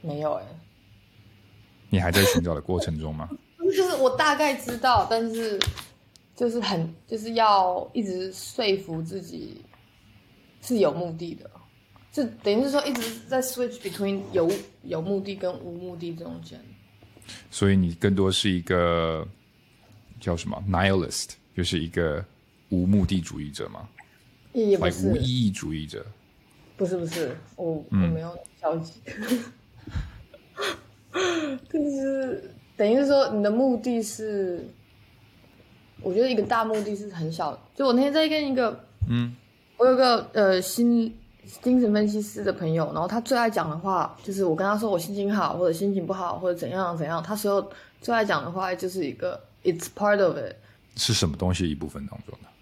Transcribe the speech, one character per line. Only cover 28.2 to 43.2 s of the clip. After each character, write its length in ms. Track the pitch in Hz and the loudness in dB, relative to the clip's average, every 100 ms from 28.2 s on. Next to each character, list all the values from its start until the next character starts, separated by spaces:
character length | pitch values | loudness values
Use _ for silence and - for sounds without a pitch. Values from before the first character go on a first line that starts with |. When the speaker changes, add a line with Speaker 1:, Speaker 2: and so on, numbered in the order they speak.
Speaker 1:
有 140 | 165 175 - _ | -6 -14 -18 _
消 160 | 165 165 | -2 -2
极。 160 | 165 - | -6 -16
<laughs> 0 | - 208 220 240 - - _ - - - - - - - - - - - - _ _ 349 370 330 302 262 - | -16 -10 -2 -4 -4 -18 _ -20 -8 -8 -8 -14 -20 -20 -20 -8 -6 -6 -14 _ _ -2 0 0 -2 -6 -4
就 200 | 320 294 | -2 0
是 680 | 277 269 269 262 - - - - - | -2 -2 -2 -2 -6 -10 -20 -20 0
等 160 | 208 | 4
于 40 | 247 | 4
是 100 | 277 | 6
说 220 | 277 269 | 4 4
你 140 | 214 | 2
的 60 | 208 | 2
目 280 | 220 269 240 | 4 2 2
的 240 | 254 233 | 0 -2
是， 600 | 220 - 220 202 190 175 - - _ _ - _ _ _ - - - - _ - | -4 -6 -6 -2 -2 -4 -10 -18 _ _ -20 _ _ _ -20 -20 -20 -20 _ -8
我 120 | 190 | -2
觉 80 | 185 | 2
得 80 | 254 | 2
一 60 | 226 | 2
个 60 | |
大 200 | 214 233 | 2 0
目 100 | 220 214 | 0 -2
的 120 | 208 202 | -2 -6
是 140 | 208 | -8
很 220 | 170 160 | -6 -6
小， 280 | 165 156 139 - - | -4 -6 -6 -14 0
就 100 | 269 | 4
我 80 | |
那 80 | 240 | 4
天 100 | 277 | 4
在 140 | 302 320 | 4 2
跟 200 | 311 285 | 2 0
一 80 | 262 | 0
个， 320 | 233 - - - - | 0 -2 -16 -6 0
Speaker 2:
嗯。 280 | 120 120 120 _ _ _ - | 0 -2 -8 _ _ _ 4
Speaker 1:
我 80 | 254 | 6
有 100 | 254 | 6
个， 340 | 254 226 - | 6 4 2
呃， 280 | 214 196 185 | 4 4 4
心-， 540 | 185 - 240 233 226 - - _ - - | 0 2 4 4 2 -6 -20 _ -20 -4
精 180 | 254 254 | 4 4
神 120 | 226 | 6
分 140 | 208 208 | 4 2
析 140 | 208 | 0
师 220 | 208 208 | -4 -4
的 80 | 196 | -2
朋 220 | - 165 | -2 0
友， 180 | 160 147 | 0 0
然 80 | 151 | -2
后 60 | 180 | -2
他 140 | 226 | -2